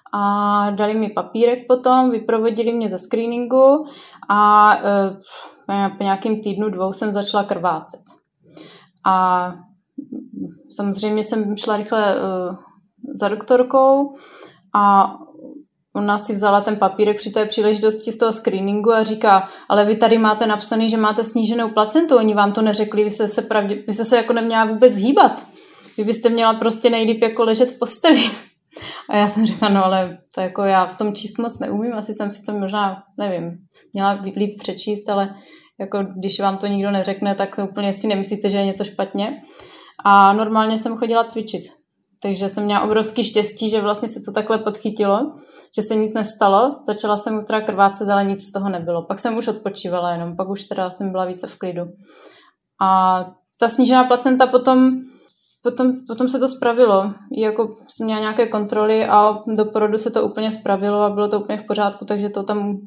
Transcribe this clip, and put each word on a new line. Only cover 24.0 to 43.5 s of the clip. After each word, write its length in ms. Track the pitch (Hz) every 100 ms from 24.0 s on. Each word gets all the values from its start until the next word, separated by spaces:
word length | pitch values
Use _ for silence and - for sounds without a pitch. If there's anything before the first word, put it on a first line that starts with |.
| 220
se 120 | 240
jako 160 | 233
neměla 320 | 233 226 226 220
vůbec 300 | 220 247 202
hýbat. 480 | 226 294 311 - - - - - - -
Vy 60 |
byste 260 | 208 220 233
měla 240 | 233 226
prostě 360 | 220 220 220 240
nejlíp 320 | 226 220 220
jako 200 | 226 220
ležet 260 | 226 220 247
v 100 | -
posteli.“ 420 | 220 - 330 269 208 - - _ _ - - - -
A 80 | 208
já 100 | 208
jsem 180 | 214 214
řekla: 240 | - 214
„No 160 | 196 185
ale 320 | 190 180 180 _ -
to 60 |
jako 220 | 185 185
já 220 | 196 190 180
v 120 | -
tom 160 | 214
číst 240 | 202 220 -
moc 200 | 233 -
neumím, 340 | 214 208 233
asi 200 | 220 214
jsem 180 | 208 202
si 140 | 202 -
to 80 |
možná, 500 | 208 190 208 196 190 _ -
nevím, 400 | 202 175 170 170 _ _ _
měla 280 | 196 196 196 196 196
líp 240 | 202 -
přečíst, 500 | - 196 - 208 -
ale 200 | 196 196 - - - _ -
jako 240 | 196 202 196 185
když 220 | 196 196
vám 180 | 196 190
to 100 | 202
nikdo 240 | 196 202
neřekne, 440 | 196 185 196 202 190
tak 200 | 196 -
to 100 | 196
úplně 280 | 202 202
si 140 | 196 220
nemyslíte, 420 | 196 196 208 202
že 80 | 202
je 80 | 196
něco 180 | 196
špatně.“ 580 | 196 - 196 202 214 285 - - - - - - 202
A 280 | 202 196
normálně 440 | 208 220 220 220 220
jsem 200 | 233 226
chodila 260 | 226 233
cvičit. 380 | 233 226 220 175 - _ _ _ _ _
Takže 280 | 202 190 196
jsem 140 | 202
měla 180 | 208 202
obrovský 420 | 208 214 220 -
štěstí, 460 | 220 214 202